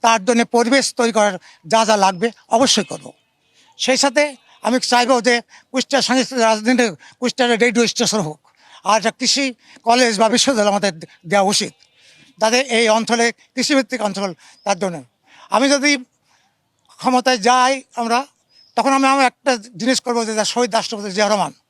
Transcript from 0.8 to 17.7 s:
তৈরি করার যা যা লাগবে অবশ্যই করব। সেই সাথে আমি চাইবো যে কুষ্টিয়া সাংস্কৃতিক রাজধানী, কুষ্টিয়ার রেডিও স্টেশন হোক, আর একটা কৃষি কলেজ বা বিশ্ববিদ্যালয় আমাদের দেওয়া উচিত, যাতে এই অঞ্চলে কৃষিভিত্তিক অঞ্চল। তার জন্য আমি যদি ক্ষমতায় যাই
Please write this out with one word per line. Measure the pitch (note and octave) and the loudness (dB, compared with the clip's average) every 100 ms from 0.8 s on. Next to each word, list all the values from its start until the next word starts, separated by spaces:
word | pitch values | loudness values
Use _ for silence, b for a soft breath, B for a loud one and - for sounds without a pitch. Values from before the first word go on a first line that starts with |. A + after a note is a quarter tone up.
| - - | 0 -2
তৈরি | A#3 | 0
করার | A3 G#3 F#3 b b D#3+ | 2 0 -2 b b -2
যা | A3 G#3+ | 0 2
যা | G#3+ | 4
লাগবে | F#3+ F#3 A3+ - b | 2 0 -4 -6 b
অবশ্যই | A3+ C4 - | 0 2 0
করব। | F3+ - - - _ _ _ b b b | -2 -10 -14 -20 _ _ _ b b b
সেই | - C4 | -2 0
সাথে | C#4 B3+ D4 C4 b b | 2 0 -2 -4 b b
আমি | - B3 | -2 -2
চাইবো | - A#3+ A#3+ B3+ | 2 0 2 2
যে | A3 A#3+ - b b | 2 -2 -4 b b
কুষ্টিয়া | C4 - C4+ | -6 -2 -2
সাংস্কৃতিক | - B3+ A#3 B3+ | 0 0 -2 0
রাজধানী, | A3+ A3 G#3+ B3 A#3 D#3 B B | 0 0 0 0 0 -4 B B
কুষ্টিয়ার | B3 - A#3+ A#3 | -6 -2 0 2
রেডিও | A#3+ A3 A3+ | 0 2 -2
স্টেশন | - A#3 G#3+ | 0 -2 -2
হোক, | D#3 D3+ _ b b b | -4 -10 _ b b b
আর | F#3+ G#3+ | -2 0
একটা | G#3 | 0
কৃষি | - B3 - C4+ A#3 b b | -4 -4 -2 -4 -6 b b
কলেজ | - A#3+ B3 G#3 | 0 2 4 2
বা | A3+ | 2
বিশ্ববিদ্যালয় | A3+ - B3 G#3 | 2 0 2 0
আমাদের | G3+ G3+ E3 | 0 -2 -6
দেওয়া | - _ E3+ G3+ | -16 _ -2 0
উচিত, | G3 G#3 G3 _ _ b b b b _ | 2 0 -4 _ _ b b b b _
যাতে | A3 A#3+ | 0 0
এই | C4+ A3+ A#3 | 0 0 2
অঞ্চলে | A3 A3 A3+ A#3 - b - | 0 0 0 0 -2 b -6
কৃষিভিত্তিক | B3 C#4+ B3 B3 | 0 0 0 -4
অঞ্চল। | G#3 F#3+ G3 E3+ b b | -4 -4 -6 -8 b b
তার | - F#3+ | -6 -4
জন্য | F#3+ E3 B2+ _ B B B | -4 -8 -16 _ B B B
আমি | G#3+ C4+ | 0 2
যদি | C#4+ C#4+ C#4 B3+ _ _ _ _ _ _ _ _ _ | 2 0 -2 -4 _ _ _ _ _ _ _ _ _
ক্ষমতায় | B3 B3+ C4 B3+ | -2 0 0 0
যাই | G3+ B3+ B3+ | 2 2 2